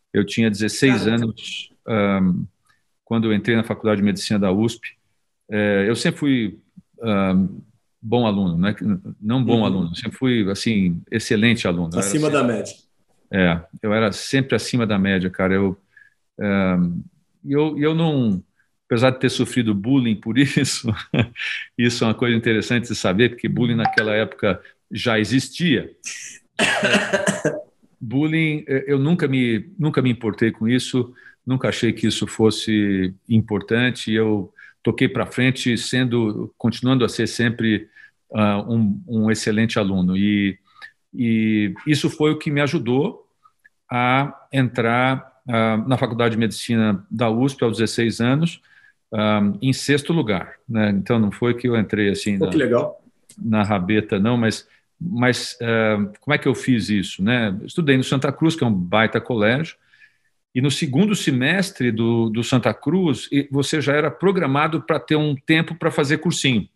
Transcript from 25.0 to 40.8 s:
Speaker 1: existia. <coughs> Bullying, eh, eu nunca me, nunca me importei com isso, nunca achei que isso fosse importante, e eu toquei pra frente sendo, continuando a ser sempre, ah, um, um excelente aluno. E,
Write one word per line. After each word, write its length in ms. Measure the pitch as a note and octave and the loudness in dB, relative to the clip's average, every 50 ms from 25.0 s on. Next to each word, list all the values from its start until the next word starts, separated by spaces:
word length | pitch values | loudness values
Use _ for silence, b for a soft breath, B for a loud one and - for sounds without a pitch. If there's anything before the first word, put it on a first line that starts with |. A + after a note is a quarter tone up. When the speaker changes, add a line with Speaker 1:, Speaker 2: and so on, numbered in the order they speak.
| - B2 A2 A2 | -2 0 2 2
Speaker 1:
existia. 720 | G#2+ F#2+ B2+ C3+ - - - - E3+ E3+ B2 F#2 D2+ - - _ B B B B B B B B B _ _ - | 2 2 0 0 0 -2 -6 -2 0 2 2 0 0 -4 -12 _ B B B B B B B B B _ _ -2
<coughs> 1040 | G#3 - - - - G3 G3+ G3+ - - G3 - - G3 G3 - - D3+ - - - _ _ _ _ _ _ - | 0 0 0 0 0 0 0 0 0 0 -2 -2 -2 -2 -4 -2 -2 -4 -4 -6 -12 _ _ _ _ _ _ -14
Bullying, 640 | B2+ G#2+ A#2+ C#3 D#3 D#3 D#3 D#3+ D#3+ D#3 D3+ D3+ - | -10 -4 -2 0 0 0 0 0 0 0 -2 -4 -4
eh, 180 | - C3+ C3+ C3+ | -4 -4 -4 -2
eu 120 | C#3 C#3+ C3+ | 0 0 0
nunca 300 | C3+ D#3 F3 F3 D#3 C#3 | 2 2 2 2 0 0
me, 420 | C3+ C3 B2 A#2+ A2+ G#2 - - - - | 0 2 2 2 0 -2 -4 -6 -8 -4
nunca 240 | D3 D3+ - C#3 B2+ | -4 -2 0 0 0
me 80 | B2+ | 0
importei 400 | A#2 A#2 - G#2+ G2 - A#2 A2+ | 0 -2 -2 -4 -2 0 0 0
com 180 | A2 - A2 A2+ | 0 0 -2 0
isso, 460 | B2 B2 - - - B2+ A#2+ B2 B B B B B B - | 0 0 0 0 -2 -2 -2 -2 B B B B B B -6
nunca 220 | B2 C3 C3 - G#2+ | -4 -2 -2 0 -2
achei 240 | - - A#2+ A2+ A2 | -2 0 0 0 0
que 140 | - - | 0 0
isso 200 | G#2+ - - G#2+ | -2 0 -2 -4
fosse 880 | G2 - - A2 A2 G#2+ - - A2 A2 G#2 G#2 G2+ G2 F#2+ F#2+ F#2 F#2+ - _ - | -6 -2 2 2 2 2 0 -2 -2 0 0 2 2 0 0 0 -2 -4 -8 _ 0
importante, 840 | A#2 A2 G#2+ - G#2 F#2+ - - A2+ A#2 B2 B2 A2+ - - A2+ | 2 2 2 2 -2 -4 -2 0 0 0 0 0 -2 -4 -4 -2
e 40 | A2 | 0
eu 380 | A2 A2 G#2+ G#2+ G#2 F2+ - B B B B B B - | 0 2 2 0 -2 -4 -6 B B B B B B -2
toquei 260 | B2 - - C3 B2+ | -2 0 2 0 0
pra 180 | C3 A#2+ G#2+ | 0 0 -4
frente 500 | - - B2 B2+ C3 B2+ - - B2+ A#2 F#2+ | -4 -2 0 2 2 2 0 0 -2 -2 -2
sendo, 760 | - - C3 B2+ B2+ B2 A#2+ A#2+ A2+ G#2 G#2 A#2 A2+ - _ - | -2 -2 -2 0 0 0 0 0 0 0 -2 -4 -8 -10 _ -4
continuando 460 | - A#2 A2+ - B2 B2+ C3+ C3 A#2 | -2 -2 -2 0 0 2 2 2 2
a 40 | G2+ | 0
ser 180 | - - A2+ - | 0 -2 -4 -2
sempre, 600 | - - A#2+ A#2+ A2+ A#2 A2+ A2 G#2+ G2+ - B B B B B B B _ - - | -2 0 0 0 0 0 0 0 0 0 -2 B B B B B B B _ -6 -2
ah, 260 | A2 G#2+ G#2 G2+ G2+ G#2 - | 0 2 2 2 0 -2 -2
um, 320 | A#2 A2+ A2 G2+ G#2 G2+ - | 0 2 2 2 0 -2 -6
um 240 | - A#2 A2 G#2+ A2 | -6 -2 0 2 2
excelente 480 | G#2+ - - A#2 G#2+ A2 A2+ A2+ - A#2 | 0 0 0 0 0 2 0 0 0 0
aluno. 380 | G#2 F#2+ G2 F#2 F2+ F2+ F#2 | 0 0 0 0 0 0 2
E, 420 | F#2+ G2+ G#2 G#2 G2+ G2+ G2 F#2 - B B B B | 2 2 2 2 2 0 0 -2 -6 B B B B